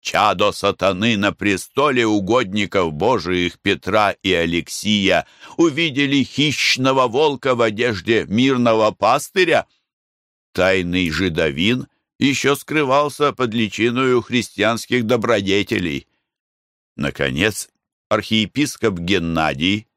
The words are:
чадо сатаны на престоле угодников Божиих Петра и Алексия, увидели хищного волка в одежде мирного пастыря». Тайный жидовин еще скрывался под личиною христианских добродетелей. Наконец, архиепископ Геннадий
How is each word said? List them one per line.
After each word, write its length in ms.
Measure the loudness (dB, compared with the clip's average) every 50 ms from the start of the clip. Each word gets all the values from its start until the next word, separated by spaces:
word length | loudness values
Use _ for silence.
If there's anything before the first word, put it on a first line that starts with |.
чадо 520 | _ -4 0 2 2 2 2 2 0 0 0
сатаны 640 | 0 -2 -2 -2 _ 0 0 0 0 -2 -2 0
на 160 | 0 0 -2 -2
престоле 720 | _ -2 0 0 -2 -4 -6 _ 0 0 0 2 2 2
угодников 880 | 2 2 0 0 0 0 0 0 -2 -4 -4 -4 -2 0 -2 -2 -2 -2
Божиих 640 | -2 0 0 0 0 -2 -2 -2 0 -2 -2 -4 _
Петра 560 | _ -2 -2 -2 -2 0 0 2 2 2 0 _ _
и 100 | 0 0
Алексия, 920 | 2 0 0 -2 -2 -4 -4 -10 -8 -2 0 0 2 4 4 4 2 2 _ _ _ -20 -20 -2
увидели 680 | 0 0 0 2 0 -4 -4 -2 -2 -2 0 2 0 0
хищного 840 | -2 -2 -2 0 0 0 -2 -2 -2 -2 0 0 0 2 2 2 2
волка 460 | 2 2 0 0 0 -2 -2 -2 0
в 80 | 2 2
одежде 640 | 0 0 0 -2 -2 -2 -4 -2 0 0 0 0
мирного 640 | 0 0 2 2 2 2 2 2 2 2 4 2 2 0
пастыря». 760 | _ 0 2 2 0 -2 -4 _ 0 2 2 2 0 0 _ _ _ _ _ _ _ _ _ _ _ _ _ _ _ _ _ _
Тайный 580 | 0 2 2 2 2 0 0 0 0 0 0
жидовин 800 | -2 -2 -2 -2 0 0 -2 -2 0 0 0 0 0 -2 -4 -12 _ _ _ _ _ _
еще 360 | -2 0 0 0 0 0 0
скрывался 760 | 0 -4 -6 -2 -2 0 2 2 2 2 0 -2 -2 -2 -2 0
под 220 | 0 -4 -2 0
личиною 680 | -2 -2 -2 -2 0 0 0 0 0 0 2 2 0 0
христианских 840 | 0 -2 -2 -2 -2 -2 -2 0 0 0 -2 -4 -2 -2 -2 0
добродетелей. 1000 | 2 0 0 2 2 0 0 2 2 0 0 0 0 -2 -2 -2 -2 -4 -6 -10 _ _ _ _ _ _ _ _ _ _ _ _ _ _ _ _ _ _
Наконец, 760 | -6 -6 -6 -4 -2 -4 -2 0 0 0 -2 -2 -4 -12 -14 _ _ _ _ _ _ _ _
архиепископ 920 | -4 -4 -2 0 0 0 0 -2 _ -2 -2 -2 -4 -2 -2 -2 -2 -2
Геннадий 880 | -2 -2 -2 0 0 -2 -2 0 0 -2 -2 -2 -2 -2 -2 -2 -4 _ _